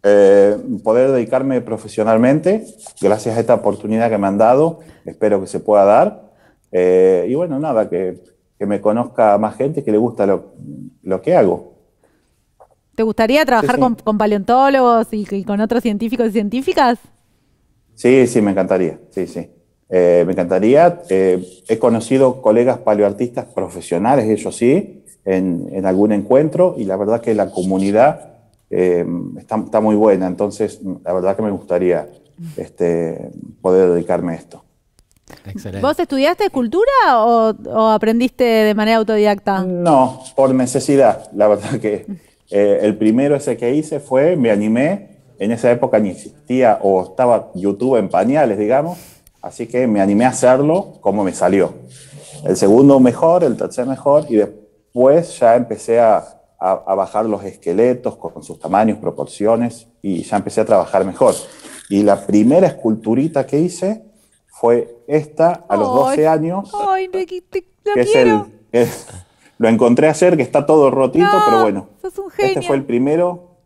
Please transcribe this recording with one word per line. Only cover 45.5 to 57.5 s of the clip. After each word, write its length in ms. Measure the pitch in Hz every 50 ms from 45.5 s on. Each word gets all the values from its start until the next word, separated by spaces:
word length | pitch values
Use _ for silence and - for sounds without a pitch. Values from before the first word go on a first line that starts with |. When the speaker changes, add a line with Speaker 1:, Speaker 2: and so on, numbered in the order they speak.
Speaker 1:
esa 200 | 117 117 - 123
época 280 | 120 120 - 120 113 107
ni 100 | 107 95
existía 680 | 85 - - - - _ _ _ 123 131 127 117 104 -
o 220 | - 98 95 92 90
estaba 460 | - - - 127 123 117 101 - - -
YouTube 420 | 90 92 101 101 101 123 131 131
en 120 | 113 101 87
pañales, 480 | - 87 98 120 139 156 147 120 101
digamos, 400 | 101 104 104 127 139 147 170 180 - - - - _ _ - _ _
así 260 | - 90 - - 120
que 200 | 110 - 123 131
me 140 | 120 107 101
animé 240 | 98 101 101 104 120
a 40 | 127
hacerlo 640 | 123 - - 123 127 131 139 151 160 190 196 - - -
como 220 | - 101 98 107 98
me 100 | 92 87
salió. 400 | - 92 87 95 98 87 80 - - - - - - - - - - - - - - -
El 100 | - 92
segundo 420 | 90 110 98 107 127 139 143 139 135
mejor, 440 | 127 123 120 - 170 160 170 180 170
el 120 | 139 110
tercer 280 | - - - - - 120
mejor, 380 | 131 135 131 - 143 139 151 156 -
y 60 | 113
después 1040 | 107 101 - - - _ _ _ _ _ _ _ 123 127 135 143 - - - - -
ya 160 | 123 113 117
empecé 440 | 123 123 - 110 - - - 117 117
a, 180 | 117 113 104 85 - - - _ _ _ _ _
a, 120 | - 95
a 220 | 95 - - 92 98
bajar 300 | 98 95 95 - 104 110
los 180 | 113 104 98 98
esqueletos 760 | 95